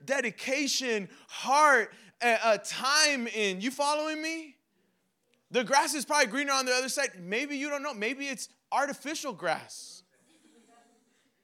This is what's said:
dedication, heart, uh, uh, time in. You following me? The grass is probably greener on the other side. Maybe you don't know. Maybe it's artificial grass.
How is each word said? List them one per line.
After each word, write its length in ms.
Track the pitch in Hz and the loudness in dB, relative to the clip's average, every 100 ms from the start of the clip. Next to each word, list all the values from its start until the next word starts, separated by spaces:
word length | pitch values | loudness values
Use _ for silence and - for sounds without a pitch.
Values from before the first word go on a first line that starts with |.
| 143 | -4
dedication, 1040 | 269 240 - - 277 285 - 262 220 180 - - | -2 -2 -4 -4 -2 0 -2 0 -2 -4 -14 -16
heart, 680 | - 226 285 302 254 202 - - - | -8 2 6 8 6 4 -6 -20 -2
uh, 160 | 240 220 | 2 4
uh, 140 | 226 208 | 4 2
time 680 | - - 254 302 302 277 233 | 0 -4 2 4 4 2 -2
in. 340 | 208 208 185 | -2 -2 0
You 100 | 233 | -4
following 500 | 269 285 302 311 311 | -2 0 0 -2 -4
me? 340 | 311 330 311 - _ _ _ _ _ _ _ _ _ | -6 -6 -10 -20 _ _ _ _ _ _ _ _ _
The 140 | 233 | -2
grass 320 | 220 269 262 285 | 2 4 2 0
is 100 | 240 | 0
probably 220 | 294 254 | 2 2
greener 260 | 247 285 | 0 0
on 120 | 269 254 | 0 2
the 80 | |
other 160 | 254 254 | 0 0
side. 220 | - 269 190 | -2 -4 -4
Maybe 380 | 175 220 285 285 | -6 -4 -4 -4
you 120 | 294 | -4
don't 100 | 285 | -4
know. 120 | 294 | -6
Maybe 340 | 226 214 269 277 | -4 -4 -4 -6
it's 220 | 254 - _ - | -8 -12 _ -4
artificial 600 | 233 285 - 277 311 294 | -2 -2 -4 -8 -8 -8
grass. 720 | 175 170 151 - - - - _ _ _ _ _ 233 _ _ _ _ _ _ _ _ | -6 -2 -4 -6 -16 -16 -18 _ _ _ _ _ _ _ _ _ _ _ _ _ _